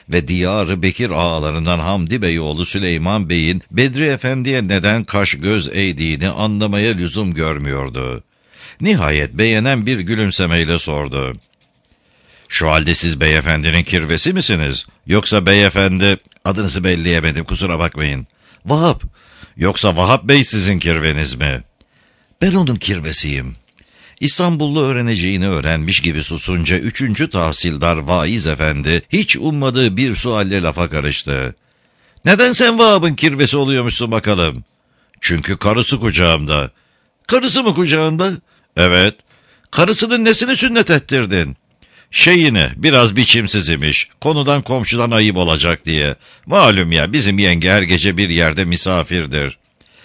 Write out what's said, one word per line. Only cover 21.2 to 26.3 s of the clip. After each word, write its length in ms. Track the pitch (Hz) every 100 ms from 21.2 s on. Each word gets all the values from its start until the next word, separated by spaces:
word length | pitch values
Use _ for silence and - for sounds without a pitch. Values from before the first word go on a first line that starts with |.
| 71
mi?" 280 | 64 73 64 - _ _ _ _ _ _ _
"Ben 100 | 190
onun 240 | 190 151 110
kirvesiyim." 800 | - 92 76 76 76 69 64 60 _ _ _ _ - -
İstanbullu 640 | 147 - 175 160 147 156
öğreneceğini 640 | 135 123 120 104 90 98 98
öğrenmiş 520 | 82 76 80 80 -
gibi 220 | 85 78
susunca 560 | -